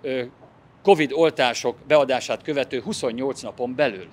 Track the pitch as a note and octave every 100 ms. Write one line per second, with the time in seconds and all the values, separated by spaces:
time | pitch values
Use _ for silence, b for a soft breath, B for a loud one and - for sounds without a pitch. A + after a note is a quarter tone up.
0 | C#3 C3 B2 - - _ _ _ - F3+
1 | C#3+ C#3 D#3+ - B2+ A#2 B2 G#2+ C3+ D3+
2 | C3+ B2+ - A2+ - C#3+ B2+ B2+ E3+ A3
3 | C3 A#2 C3+ B2 A2+ - B2 B2+ C#3+ F#2+
4 | E2+